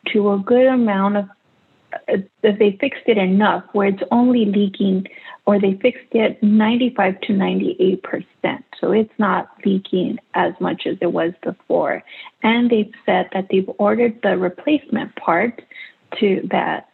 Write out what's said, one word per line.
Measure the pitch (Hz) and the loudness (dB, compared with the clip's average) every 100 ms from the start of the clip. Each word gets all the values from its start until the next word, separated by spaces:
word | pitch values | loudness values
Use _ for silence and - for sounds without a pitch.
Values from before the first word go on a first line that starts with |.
| - | -2
to | 220 208 | 0 0
a | 202 | 0
good | 190 247 262 | 2 4 4
amount | 254 233 196 196 208 | 4 0 0 0 -2
of, | 196 _ _ _ _ _ _ | -4 _ _ _ _ _ _
uh, | - - 196 190 _ | -14 -4 -4 -4 _
that | 214 202 | 0 4
they | 208 196 | 2 2
fixed | 277 - - | -4 -4 0
it | 214 | 2
enough | 185 190 208 175 - | 4 2 2 0 -4
where | 202 202 | 0 0
it's | 196 - | -2 0
only | 233 247 240 208 | 2 4 4 2
leaking, | 196 202 190 196 190 190 - - - - | 2 0 0 0 0 -2 -14 -20 -6 0
or | 208 | 2
they | 196 190 | 2 0
fixed | 254 - - | -2 -2 -4
it | 226 220 - | 0 0 0
ninety-five | 208 214 214 233 247 247 190 190 | 2 4 4 2 0 0 -2 -2
to | - | -2
ninety-eight | 196 185 185 196 180 185 185 | 0 0 0 -2 0 0 0
percent. | - - - _ - - - - | -4 -10 -10 _ -6 -6 -12 -6
So | 180 | 0
it's | 202 220 - | 0 -2 -2
not | 208 180 170 - 208 | 0 0 -4 -6 -2
leaking | 190 196 185 180 - _ 175 | -2 -2 -2 -2 -6 _ -2
as | 180 185 | -2 -2
much | 180 - - | -6 -4 -6
as | 190 | -4
it | 175 | -4
was | 170 165 175 | -2 -4 -6
before. | - - _ 170 156 - - - - _ | -10 -10 _ -2 0 -4 -8 -20 -20 _
And | 220 233 240 | 0 2 2
they've | 233 208 - - | 2 0 -6 -2
said | 185 175 | 0 0
that | 190 190 | -6 -2
they've | 190 190 - | -2 -2 -2
ordered | 208 220 240 220 | 0 2 0 0
the | 202 180 | -2 0
replacement | 185 180 - 302 - 214 - - | -2 -4 -2 -2 -2 -6 -6 -6
part | - 165 240 - - - - _ _ - | -2 0 -2 -6 -20 -20 -20 _ _ -2
to | 208 190 - | 0 0 -2
that | 190 156 156 - | -4 -2 -6 -10